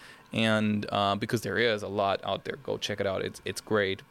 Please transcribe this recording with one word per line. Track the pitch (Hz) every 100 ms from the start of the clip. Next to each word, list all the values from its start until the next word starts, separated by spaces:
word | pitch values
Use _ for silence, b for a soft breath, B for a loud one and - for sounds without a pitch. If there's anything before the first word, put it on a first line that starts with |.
| B B B
And, | 113 113 110 107 104 101
uh, | 104 101 101
because | 113 117
there | 101 98
is | 117 107
a | 95
lot | 104 98 95
out | 98 98
there, | - -
go | - 101
check | - 101
it | 98
out. | 98
It's, | 101 -
it's | - 98
great. | - 110 98 98 -